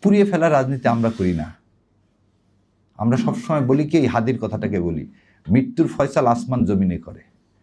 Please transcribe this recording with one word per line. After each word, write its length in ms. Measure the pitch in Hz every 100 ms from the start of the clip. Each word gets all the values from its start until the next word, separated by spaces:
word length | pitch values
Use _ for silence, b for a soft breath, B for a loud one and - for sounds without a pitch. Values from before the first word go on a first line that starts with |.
পুড়িয়ে 220 | 190 208
ফেলার 280 | 202 180 165
রাজনীতি 360 | 147 131 139 120
আমরা 220 | 113 113 110
করি 140 | 90
না। 220 | 85 80 - _ _ _ _ _ _ _ _ _ _ _ _ _ -
আমরা 180 | 110 127
সবসময় 440 | - - - 156
বলি 280 | 127 135 151
কি, 100 | 165
এই 80 | 131
হাদির 320 | 107 113 123
কথাটাকে 420 | 110 101 104 98
বলি, 260 | 87 80 71 b b b -
মৃত্যুর 380 | 110 131 - 160
ফয়সাল 380 | - 135 - 127
আসমান 380 | 117 - 127
জমিনে 340 | 95 98 95 82
করে, 220 | - - _ _ _ _